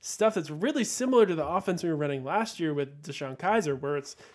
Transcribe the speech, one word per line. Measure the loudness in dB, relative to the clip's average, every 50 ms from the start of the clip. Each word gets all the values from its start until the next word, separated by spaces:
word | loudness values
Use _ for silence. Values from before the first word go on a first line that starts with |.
stuff | -12 -8 0 2 2 2 2
that's | 0 -2 -4
really | -4 -2 0 0 2 0 0
similar | 0 -2 -2 0 4 6 6 6
to | 6 4
the | 0 0
offense | 0 0 0 0 0 -2 0
we | 0 0
were | 0
running | 0 0 0 -2 -2
last | -2 0 0 0 0 -2 -4 -2
year | -2 -2
with | 0 -2 -4 -4 -6 -12
Deshaun | -12 -12 -8 -8 -8 -8 -6
Kaiser, | -4 0 2 2 2 2 0 -2
where | -2 -2 -2 -2
it's | -2 -4 -8 -12 -18 -20 -20